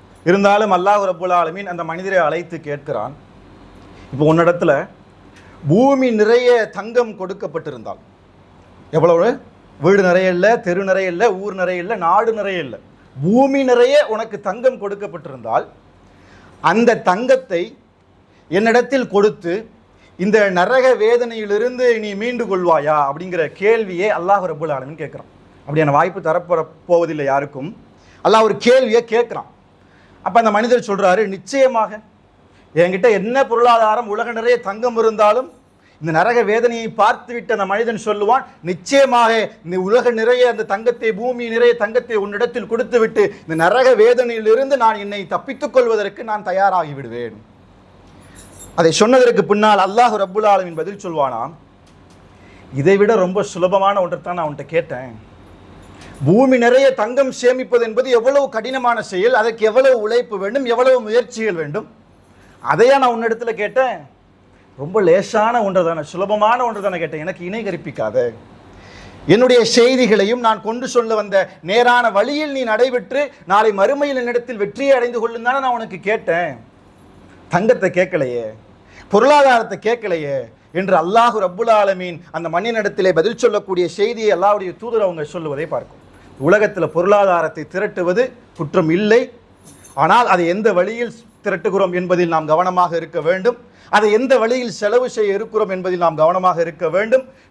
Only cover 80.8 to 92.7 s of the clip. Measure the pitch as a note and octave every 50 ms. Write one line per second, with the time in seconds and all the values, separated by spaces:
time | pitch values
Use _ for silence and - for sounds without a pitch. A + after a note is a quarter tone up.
80.8 | G3 F#3+ F#3+ E3 D#3+ F3 G3+ A3+ A#3 A#3+ A3 A3 G3 F3+ F3 F#3 A#3 A#3 A3 G#3+
81.8 | G3+ G3 F#3+ F#3 F#3 F3+ E3+ D3 - - - D#3+ E3+ E3 D#3+ F3 G3+ A#3 A#3 A3+
82.8 | G#3 G3 - - F#3 F#3 F3+ D#3+ E3 G#3+ A#3 - - A3+ G#3 G#3 G3+ G3 F#3+ F3+
83.8 | F3+ E3 E3+ - G3+ A3+ A#3+ A3 A3 G#3 F#3+ E3+ F#3 G3+ G#3 G#3 F#3+ F3+ D#3 -
84.8 | G#3+ A#3+ A#3 A3 G3+ F#3+ F3 D#3+ D3+ D3 - F3+ E3 D#3 C#3+ C3+ D#3+ D#3 D#3 A#2+
85.8 | - - - - - - - - - - - - C3 D3+ G3 G#3+ G#3+ G3+ G#3 F#3
86.8 | E3 D3 - D#3+ F3 F#3+ G#3 G3+ G3+ F#3+ F3+ E3+ E3 D#3 D#3 D#3+ D3+ - - F#3
87.8 | G3+ G#3 G#3 F#3+ F3+ E3+ F3+ G#3+ B3+ B3+ - - - _ _ - E3 C#3+ - G3
88.8 | F3 D#3 E3 F#3 G#3+ G#3 A3 A#3+ B3 - - - _ _ _ _ _ - - -
89.8 | - - - C#3 D3 E3 G3 A#3 A#3+ G#3 F#3 F3+ E3+ E3 F3+ G#3 A3 A3+ G3 F3
90.8 | F3+ G3+ A3+ A#3 A#3+ A3+ - - - - _ _ _ G#3 F#3+ F3+ - G#3+ F3+ G3
91.8 | F#3+ F#3 F3+ F3+ F#3 F3 F#3 F3 F3+ E3+ E3 D#3+ D#3 D3 D#3 D#3+ F3+ F#3